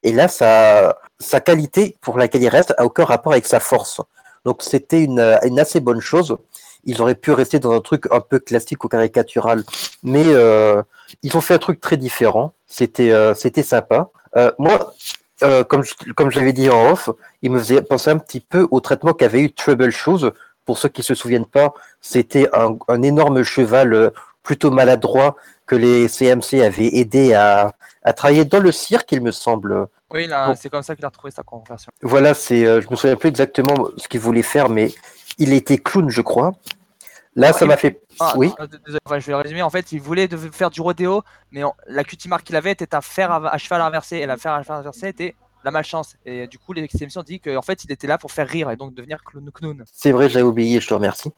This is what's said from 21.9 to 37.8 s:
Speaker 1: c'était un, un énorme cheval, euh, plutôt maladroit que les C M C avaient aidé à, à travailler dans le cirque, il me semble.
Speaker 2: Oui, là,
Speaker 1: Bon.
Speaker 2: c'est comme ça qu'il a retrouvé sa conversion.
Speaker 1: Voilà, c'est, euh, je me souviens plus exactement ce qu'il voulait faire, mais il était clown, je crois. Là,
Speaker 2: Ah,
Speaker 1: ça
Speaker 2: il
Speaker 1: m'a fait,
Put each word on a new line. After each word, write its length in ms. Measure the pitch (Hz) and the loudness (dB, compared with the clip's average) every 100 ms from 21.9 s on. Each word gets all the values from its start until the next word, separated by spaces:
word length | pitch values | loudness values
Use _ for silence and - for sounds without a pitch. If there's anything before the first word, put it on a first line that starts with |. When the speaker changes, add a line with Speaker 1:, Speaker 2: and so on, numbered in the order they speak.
| _ | _
Speaker 1:
c'était 480 | - 127 120 143 135 | -4 -2 0 0 2
un, 240 | - 113 113 - | 2 0 -2 -4
un 140 | 120 | 0
énorme 400 | 135 147 147 131 | 2 2 2 2
cheval, 500 | 120 - 117 123 131 | -2 -2 0 2 2
euh, 180 | 110 110 - - _ | 4 2 -2 -20 _
plutôt 280 | - 143 151 | -8 -2 0
maladroit 680 | 131 127 123 - 127 139 - _ _ - | 2 4 2 2 2 0 -2 _ _ -2
que 100 | 123 | 2
les 320 | 120 123 120 | 4 4 2
C 180 | - 127 | 0 2
M 140 | 127 | 2
C 220 | - 135 | 0 2
avaient 340 | 113 98 113 123 | 2 2 -2 0
aidé 380 | 117 131 131 | 0 2 4
à, 400 | 107 104 101 104 - - _ | 4 4 4 2 -4 -20 _
à 80 | - | -4
travailler 320 | - 143 147 147 | 0 4 4 4
dans 140 | 196 | 4
le 120 | 185 | 2
cirque, 400 | 156 - 220 - | 0 -2 -2 -2
il 80 | 135 | -4
me 120 | 120 | -4
semble. 540 | - - 113 98 98 98 _ _ | -4 -4 -4 -2 -4 -6 _ _
Speaker 2:
Oui, 140 | 156 165 | -10 -6
là, 220 | 143 135 | -4 -4
Speaker 1:
Bon. 60 | 131 | -4
Speaker 2:
c'est 120 | 143 | -8
comme 140 | 143 | -12
ça 140 | 139 156 | -10 -12
qu'il 80 | |
a 40 | 143 | -12
retrouvé 220 | _ 139 | _ -20
sa 140 | - | -18
conversion. 480 | - 117 110 117 - _ | -20 -20 -20 -20 -20 _
Speaker 1:
Voilà, 320 | 127 139 143 | 0 4 4
c'est, 320 | 143 - 120 113 | 2 0 2 4
euh, 140 | 113 | 2
je 100 | - | 0
me 60 | 123 | -2
souviens 180 | 135 | 0
plus 140 | 127 160 | 0 0
exactement 600 | 135 135 - 135 143 107 - | 0 -2 0 0 0 -2 -8
ce 120 | - | -10
qu'il 100 | 120 | -6
voulait 240 | 117 117 | -2 -2
faire, 260 | 117 151 131 | 0 0 0
mais 240 | 110 110 - - - - - | 0 -2 -4 -20 -20 -20 -4
il 140 | 147 | 2
était 260 | 139 - - | 2 2 -2
clown, 320 | - 196 156 | 0 -2 0
je 100 | 117 | -2
crois. 320 | 117 117 156 190 - - _ _ - - _ - | -2 0 -2 -4 -18 -20 _ _ -20 -20 _ 2
Là, 140 | 139 | 2
Speaker 2:
Ah, 20 | |
Speaker 1:
ça 120 | 156 | 4
Speaker 2:
il 40 | 156 | 2
Speaker 1:
m'a 80 | |
fait, 260 | 147 | 2